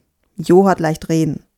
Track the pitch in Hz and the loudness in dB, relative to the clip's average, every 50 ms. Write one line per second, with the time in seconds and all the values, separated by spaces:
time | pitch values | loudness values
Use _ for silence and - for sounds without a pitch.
0 | _ _ _ _ _ _ _ - 160 - 175 185 196 196 175 - 165 156 160 - | _ _ _ _ _ _ _ -12 0 2 4 4 4 4 0 0 -2 -4 -4 -6
1 | - - 160 160 160 156 139 - - _ _ | -6 -4 -2 -2 -2 -2 -4 -8 -14 _ _